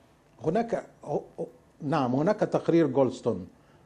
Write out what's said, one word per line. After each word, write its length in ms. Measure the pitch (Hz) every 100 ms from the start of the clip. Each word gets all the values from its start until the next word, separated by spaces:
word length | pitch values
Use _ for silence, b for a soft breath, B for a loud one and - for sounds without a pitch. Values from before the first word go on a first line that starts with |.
| b b _ _
هناك، 380 | 156 202 233 165 - -
هو-، 160 | - 143 - - 165 - _ _
نعم، 320 | 151 160 123
هناك 260 | 131 165 214
تقرير 460 | 170 151 - 165 147
جولدستون 600 | 131 127 - 123 95 90 - b b